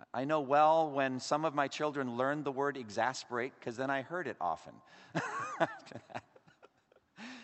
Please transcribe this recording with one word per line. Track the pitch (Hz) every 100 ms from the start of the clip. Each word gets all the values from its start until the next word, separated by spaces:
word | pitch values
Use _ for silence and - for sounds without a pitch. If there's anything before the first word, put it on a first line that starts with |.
| -
I | 120
know | 139 156
well | 131 143 151 160 156
when | 139 135 127
some | - 151
of | 160
my | 143 135
children | - 151 143 127 117
learned | 131 151
the | 143
word | 131 143 139
exasperate, | 110 104 117 131 - 120 127 -
'cause | - 113
then | 135
I | 139
heard | 127 175 143
it | 95
often | 87 78 76 57 - -
<laughs> | - - - - 1077 1077
after | - - - - -
that. | - - - - - - _ _ _ _ - 233 254